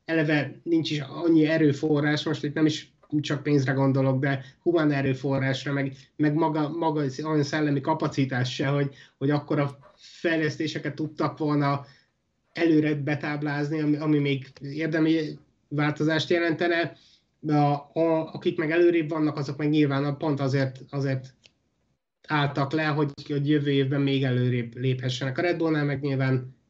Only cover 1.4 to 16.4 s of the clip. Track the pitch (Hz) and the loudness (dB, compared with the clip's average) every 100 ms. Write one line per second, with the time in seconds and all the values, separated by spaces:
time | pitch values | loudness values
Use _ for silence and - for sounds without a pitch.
1.4 | 151 160 151 135 156 147 147 147 165 - | 4 4 2 2 0 2 2 0 -2 -4
2.4 | 147 156 156 - - _ _ 151 139 139 | -4 0 0 0 -8 _ _ -4 -2 -2
3.4 | 147 147 131 135 139 135 135 131 143 135 | 0 2 2 2 2 2 2 2 0 -2
4.4 | - - 175 165 151 139 139 127 143 135 | -6 -4 0 2 2 2 0 -2 -2 0
5.4 | 135 131 151 139 135 - - - 151 151 | 0 -2 -4 -4 -4 -8 -14 -2 0 2
6.4 | 160 156 143 165 160 151 139 127 156 151 | 0 0 -2 -2 -2 0 -2 -4 -2 0
7.4 | 139 160 147 139 135 - 151 - 131 127 | 0 0 0 0 0 -2 -2 -2 -2 0
8.4 | 127 - 139 143 139 - - _ 139 147 | -2 -2 0 0 -2 -6 -20 _ 0 0
9.4 | - 147 139 - - _ - - 175 160 | 0 -2 -2 -6 -20 _ -20 -4 -2 0
10.4 | 151 - 156 160 147 135 151 - 147 - | -2 -2 -6 -6 -8 -6 -8 -4 -6 -2
11.4 | 151 147 143 135 - - _ _ _ _ | 0 2 0 -2 -6 -20 _ _ _ _
12.4 | _ - 165 151 151 147 139 143 151 147 | _ 0 4 4 2 0 -2 -4 -4 -4
13.4 | 151 143 147 156 151 147 156 147 143 139 | -4 -4 -2 0 0 0 2 2 2 -2
14.4 | - - 143 147 160 160 156 160 151 151 | -6 -14 -10 -6 -2 2 2 2 -2 -8
15.4 | _ _ _ 147 147 147 156 160 - 170 | _ _ _ -2 0 0 0 0 0 0